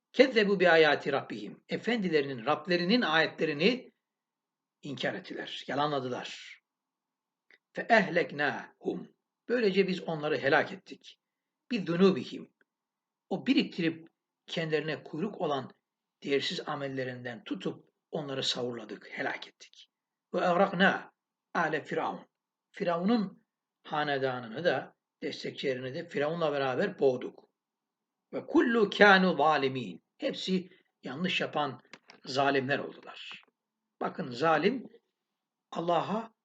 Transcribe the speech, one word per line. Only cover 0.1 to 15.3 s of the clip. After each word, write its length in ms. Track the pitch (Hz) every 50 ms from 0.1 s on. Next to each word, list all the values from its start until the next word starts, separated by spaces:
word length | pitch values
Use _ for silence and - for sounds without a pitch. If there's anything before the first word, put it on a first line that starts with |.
كَذَّبُوا 460 | - 240 277 262 214 226 202 196 202 180
بِآيَاتِ 440 | 180 175 165 165 156 147 139 -
رَبِّهِمْ. 580 | - 147 139 135 - - 127 107 107 95 - - _ -
Efendilerinin, 760 | 170 160 - 220 247 226 185 170 156 147 139 139 135 117 107
Rablerinin 540 | 139 151 - - 180 175 175 175 185 240 247
ayetlerini 920 | 196 156 160 160 156 - - - 165 156 147 143 175 233 254 254 - - _ _ _ _ _ _ _ _ _ _ _ _ _ _ _ _ _ _
inkar 320 | - 147 131 - - 135 107
ettiler, 500 | 92 - - 127 - - - - - -
yalanladılar. 920 | - 127 143 147 151 143 135 127 127 120 104 101 - - - - - - - _ _ _ _ _ _ _ _ _ _ _ _ _ _ _ _ _ _ _ _ _ _ _
فَاَهْلَكْنَاهُمْ. 1300 | - 185 - 233 214 185 160 165 175 143 - 143 143 147 131 110 101 - - _ _ - - - 180 - - _ _ _ _ _ _ _ -
Böylece 400 | 233 247 220 190 180 202 180 180
biz 120 | 175 -
onları 380 | - 180 160 151 147 151 147 120
helak 340 | 127 139 156 139 - -
ettik. 480 | 190 185 - - 277 - - - - _ _ _ _ _ _ _ _ _ _ -
بِذُنُوبِهِمْ. 760 | 247 202 160 165 170 175 196 185 147 123 - - - - - - _ _ _ _ _ _ _ _ _ _ _ _ _ _ _ _
O 160 | 196 - 135
biriktirip 600 | 247 277 294 196 - - - 165 156 - - - - _ _ _ _ _ _ _
kendilerine 580 | - - 175 160 156 156 151 151 156 143 - -
kuyruk 360 | - - 151 202 208